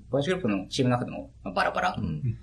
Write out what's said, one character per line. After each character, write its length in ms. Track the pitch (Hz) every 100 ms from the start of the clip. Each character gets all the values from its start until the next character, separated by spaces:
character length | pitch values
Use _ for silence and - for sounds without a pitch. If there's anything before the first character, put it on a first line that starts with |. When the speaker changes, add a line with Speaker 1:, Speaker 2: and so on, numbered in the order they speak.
| -
Speaker 1:
ボ 80 | 135
ヤ 40 |
ー 20 |
ジ 60 | 185
ュ 100 | 180
グ 80 | 110
ル 80 | 98
ー 0 |
プ 60 |
の 40 | -
チ 120 | -
ー 40 |
ム 60 | 123
の 60 | 123
中 80 |
で 60 | 104
も、 200 | - - -
ま 60 | 98
あ、 40 |
バ 100 | 196
ラ 60 | 185
バ 100 | 180
ラ 140 | 180 185
Speaker 2:
う 20 |
ん。 380 | - 151 127 107